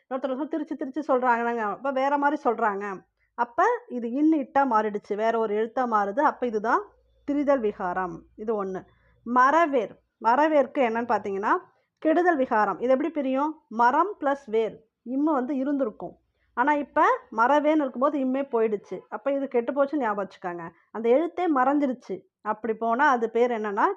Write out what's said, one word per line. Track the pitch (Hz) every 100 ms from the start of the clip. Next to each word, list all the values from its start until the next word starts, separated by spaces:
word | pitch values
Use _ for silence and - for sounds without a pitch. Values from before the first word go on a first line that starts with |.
| _
இன்னொருத்தர் | 262 247 254
வந்து | 302 320
திரிச்சு, | 294 285
திரிச்சு | 262 302 294
சொல்றாங்கன்னாங்க. | 254 247 233 233 240
அப்ப | 208 - 262
வேற | 262 277 285
மாதிரி | 285 294 247
சொல்றாங்க. | 220 220 196 202 185 - _ _
அப்ப | - 240 285 392 480 -
இது | 247 226
இன் | 254 311
இட்டா | 320 247 277
மாறிடுச்சு. | 277 214 214 202 - 202
வேற | 226 226
ஒரு | 220 208
எழுத்தா | 226 262
மாறுது. | 247 220 202 214
அப்ப | 294 - 247
இதுதான் | 220 214 330 415 _ _ _ -
திரிதல் | 285 277 277
விகாரம். | 214 - 185 180 185 170 - -
இது | 220 214 190
ஒண்ணு. | 185 - _ _ _ 233
மரவேர். | 247 262 311 339 269 190 - _ _
மரவேர்க்கு | 226 254 311 285 247 202
என்னன்னு | 233 226 240
பார்த்தீங்கன்னா, | 214 208 196 220 359 - _ _ _
கெடுதல் | 311 320 359 311
விகாரம். | 262 220 202 185
இது | 240
எப்படி | 262 330
பிரியும்? | 320 262 262 302 302 _
மரம் | 226 240 285 381 -
பிளஸ் | 285 277 -
வேர். | 220 220 156 _ _ 233
இம்மு | 269
வந்து | 302 285 247 277
இருந்திருக்கும். | 269 285 240 - 175 - _ _ _
ஆனா | - 269
இப்ப | 294 285 302 359 508 -
மரவேன்னு | 220 240 294 294 311
இருக்கும்போது | 269 240 285 294
இம்மே | 262 262
போயிடுச்சு. | 277 226 220 202 - 185 -
அப்ப | 214 277
இது | 277 269
கெட்டு | 247 233
போச்சு, | 277 277 302
ஞாபகம் | 226 202 190
வச்சுக்கோங்க. | - 185 175 170 - _
அந்த | 214 226
எழுத்தே | 262 339 339 359 277
மறைஞ்சிருச்சு. | 254 294 277 254 - 185 - _
அப்படி | 208 214 226
போனா | 220 226 233 294
அது | 247 226
பேர் | 226 247
என்னன்னா, | 226 214 202 320